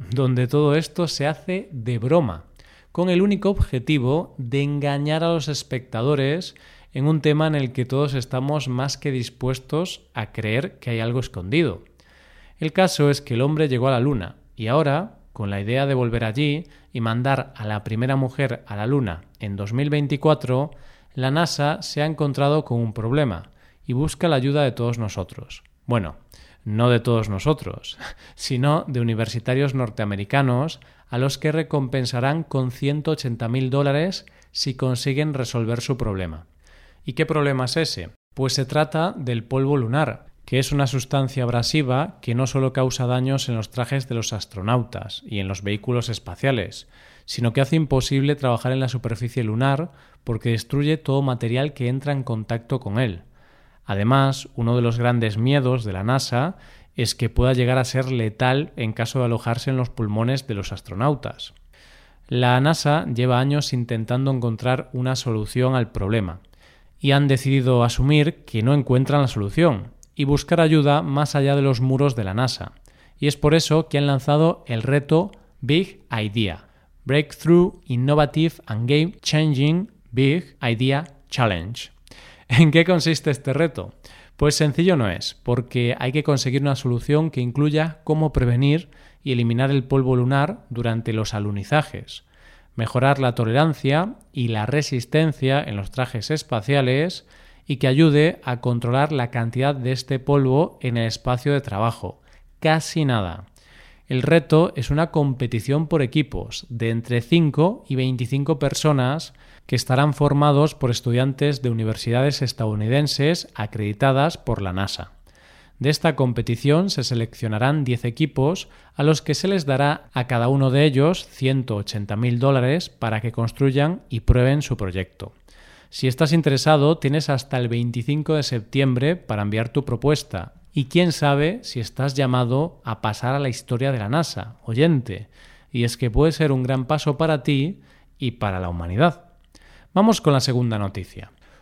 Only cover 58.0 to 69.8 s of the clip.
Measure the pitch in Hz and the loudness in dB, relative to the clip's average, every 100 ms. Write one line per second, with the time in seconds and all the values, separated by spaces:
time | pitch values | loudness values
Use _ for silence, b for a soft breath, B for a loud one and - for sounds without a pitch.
58 | 131 123 110 - 127 135 160 - 113 107 | -2 -2 -2 0 0 0 -2 -6 -6 -4
59 | 120 131 120 117 117 117 139 131 123 - | -4 -2 0 0 -2 -4 -2 -2 -2 -4
60 | 107 104 120 135 - 101 - 101 - 92 | -2 0 0 -2 -4 -8 -6 -10 -10 -2
61 | 139 139 - - - - - b b b | -2 -2 -6 -12 -18 -20 -20 b b b
62 | b b b 123 123 127 143 165 147 151 | b b b 0 2 4 2 2 2 0
63 | 175 120 127 123 139 147 143 127 117 117 | 0 -2 2 2 2 0 -2 -4 -4 -4
64 | 110 123 135 127 117 110 123 127 - 131 | -2 -2 0 -2 -2 -2 -2 -2 -4 -4
65 | 127 127 123 110 104 123 127 131 107 101 | -4 -2 -2 -4 -2 0 0 0 -2 -4
66 | 98 113 90 90 _ b b b b b | -2 0 -2 -8 _ b b b b b
67 | 139 139 143 135 135 135 127 123 117 - | 2 4 4 2 2 2 4 4 4 2
68 | 135 151 147 - - 113 117 147 127 127 | 4 4 4 0 -6 0 2 4 4 2
69 | 135 143 131 110 101 151 170 101 | 4 2 2 0 -2 2 2 2